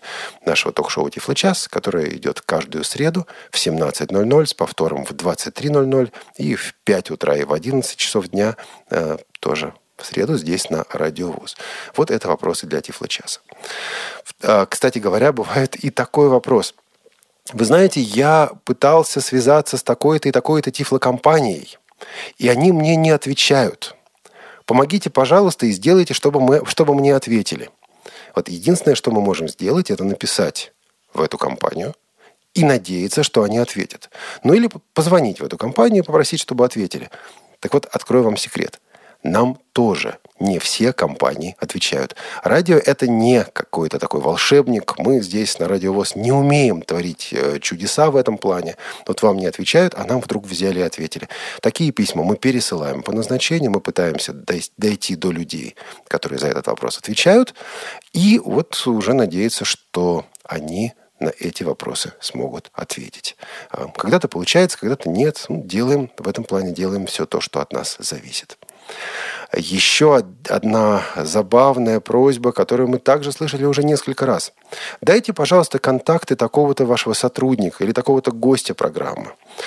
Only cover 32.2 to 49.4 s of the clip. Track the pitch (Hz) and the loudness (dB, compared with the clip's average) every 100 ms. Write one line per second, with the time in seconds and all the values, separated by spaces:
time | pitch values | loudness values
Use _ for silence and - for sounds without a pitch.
32.2 | _ _ _ 185 151 131 90 90 98 151 | _ _ _ 2 4 4 0 -4 -2 0
33.2 | - 113 104 113 117 101 - - - - | 0 2 2 0 -2 -4 -8 -10 -20 -18
34.2 | - - 127 214 233 - _ - 160 180 | -16 -2 4 4 4 -4 _ -2 2 4
35.2 | 117 - 71 - 113 - 233 202 160 156 | 2 -4 -8 -6 -4 2 4 4 2 2
36.2 | 143 160 - 123 123 113 92 65 - - | 0 -2 -4 0 0 0 -6 -6 -12 -20
37.2 | - - _ - - 143 - - - 123 | -20 -20 _ -10 -2 -2 -2 -8 0 2
38.2 | 113 104 - - - - _ _ _ _ | 2 0 -4 -6 -8 -10 _ _ _ _
39.2 | - 101 123 127 _ 127 117 85 57 - | -2 2 0 -2 _ 0 0 0 -4 -10
40.2 | _ - 98 87 - - 117 - 76 - | _ -4 -2 -2 -2 0 0 0 -2 0
41.2 | 67 - 92 - - - - 69 65 - | -2 -2 -8 -8 -8 -4 -4 -2 -6 -10
42.2 | - - 95 147 175 156 - 139 127 113 | -14 -4 0 2 4 4 4 2 2 4
43.2 | 120 120 - - - 85 80 - - 73 | 6 4 2 -6 -6 -4 -4 -4 -4 -2
44.2 | 69 82 - 143 127 110 - - 123 131 | 0 0 4 4 4 0 -2 -2 2 2
45.2 | 92 104 104 - 87 98 92 101 90 95 | 0 -4 -2 -2 -2 0 0 0 -2 -2
46.2 | 117 139 139 147 127 85 - 85 87 78 | 2 4 4 4 4 0 -4 -4 -4 -8
47.2 | - - 71 71 - 85 98 - 156 135 | -6 -2 -2 -2 -6 -6 -4 2 4 4
48.2 | 123 107 98 90 82 - - - - 95 | 2 0 -2 -2 -4 -10 -14 -12 -6 0
49.2 | 107 95 | 2 2